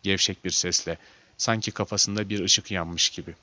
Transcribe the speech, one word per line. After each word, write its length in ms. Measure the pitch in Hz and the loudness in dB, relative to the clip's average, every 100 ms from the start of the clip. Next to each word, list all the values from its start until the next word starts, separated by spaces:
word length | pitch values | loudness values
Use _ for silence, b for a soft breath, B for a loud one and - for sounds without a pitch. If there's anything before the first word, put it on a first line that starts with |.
gevşek 420 | 98 95 - 95 92 | 2 2 2 -2 -2
bir 60 | |
sesle. 460 | - 90 85 - 82 b b b - | 0 0 0 -2 -6 b b b -4
Sanki 340 | - 113 107 | 0 0 -2
kafasında 580 | - 101 104 - 101 101 | -4 -2 0 0 0 -2
bir 140 | 104 | -2
ışık 280 | 92 - - | 2 2 2
yanmış 380 | 95 85 85 - | -2 -2 0 0
gibi. 260 | - 87 80 | 0 -12 -14